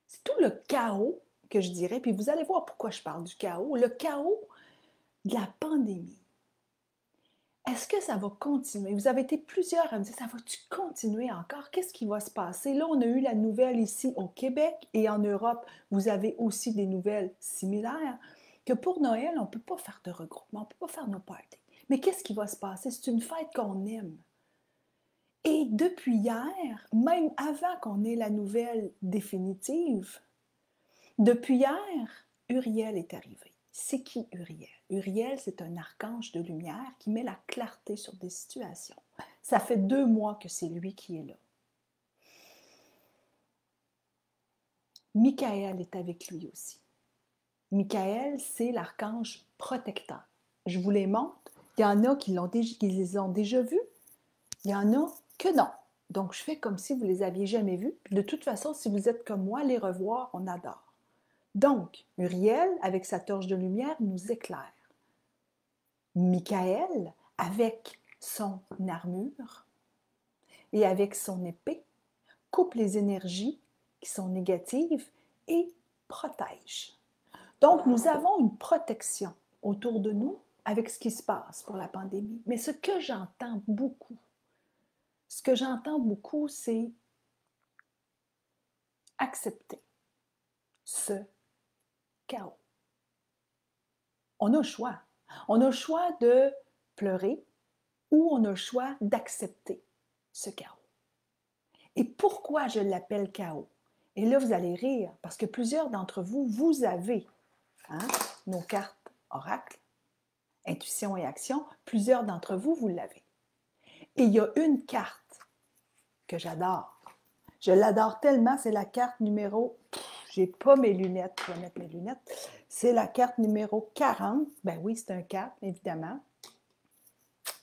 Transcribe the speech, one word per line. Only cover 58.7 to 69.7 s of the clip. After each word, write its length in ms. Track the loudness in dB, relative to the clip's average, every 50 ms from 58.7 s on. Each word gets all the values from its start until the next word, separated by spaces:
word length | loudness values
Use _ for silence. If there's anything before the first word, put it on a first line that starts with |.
| -6
si 160 | -4 -2 -2
vous 180 | 0 2 2
êtes 180 | 2 0 0 -4
comme 200 | -6 -4 -2 -2
moi, 180 | -2 -2 0 0
les 140 | 0 0
revoir, 540 | 0 0 -2 -2 -2 -2 -2 -2 -4 -4 -8 -8
on 140 | -8 -6
adore. 360 | -6 -8 -8 -10 -12 -14 -14 _ _ _ _ _ _ _ _ _ _ _ _ _ _ 2
Donc, 500 | 4 6 6 6 4 0 -6 -12 -20 -20 _ -6 -2
Uriel, 500 | -2 -2 2 4 4 4 6 6 4 2 2 0
avec 240 | -2 0 -2 -2 -2
sa 140 | -2 -6 -6
torche 280 | -4 -4 -4 -2 -2
de 80 | -2 -2
lumière, 400 | 0 0 -2 -2 -2 -2 -2 -2 0
nous 320 | -2 -2 -2 -4 -4 -6
éclaire. 400 | -6 -6 -6 -12 -12 -12 -12 -16 _ _ _ _ _ _ _ _ _ _ _ _ _ _ _ _ _ _ _ _ _ _ _ _ _ _ _ _ 0
Michael, 960 | 2 4 4 4 2 0 -2 -2 0 0 0 0 0 0 -2 -2 -4 -6 -6 -12 _ _ _ -6 -4
avec 600 | -4 -2 2 0 0 0 0 -6 -14 -20 -20 _ _ _ -20 -16
son 400 | -12 -10 -8 -6 -6 -6 -8 -10 -14 -14 -8 -6 -4
armure 800 | -4 -4 -6 -6 -6 -6 -6 -6 -8 -10 -12 -16 -18 -18 -20 _ _